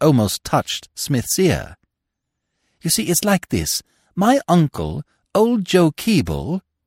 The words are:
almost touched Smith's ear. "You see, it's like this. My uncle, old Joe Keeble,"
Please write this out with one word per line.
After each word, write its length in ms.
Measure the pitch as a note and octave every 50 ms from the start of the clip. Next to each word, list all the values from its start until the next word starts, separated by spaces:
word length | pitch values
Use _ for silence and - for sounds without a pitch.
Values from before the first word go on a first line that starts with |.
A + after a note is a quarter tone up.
almost 420 | C#3+ D#3+ C#3 A#2 G#2+ F#2+ - - -
touched 460 | - D#3 B2+ - - - - - _ _
Smith's 440 | - - - C#3 A#2+ - - - -
ear. 380 | F#3+ E3 F#2+ B1+ - E2 - - _ _ _ _ _ _ _ _ _ _ _ _ _ _ _ _ _ _ _ _
"You 80 | - E3
see, 160 | - - -
it's 160 | C#3 F3 - -
like 240 | G#3 G3+ E3+ -
this. 340 | - - F2+ D#2 - - - - _ _ _ _ _ _
My 260 | F3 G3 A#3 C4+ C#4 - -
uncle, 540 | F3 F3 D#3 C#3 - - D#2 D2+ E2 C#3+ - - _ _ _ _ -
old 300 | G3 A3 A#3 B3 A3 F3+
Joe 280 | - F#3 F3+ E3+ D#3
Keeble," 680 | - - - A3+ G#3+ C#3+ F2+ E2+ D2+ C#2 D2 - F3+ F#3+ - _ _ _ _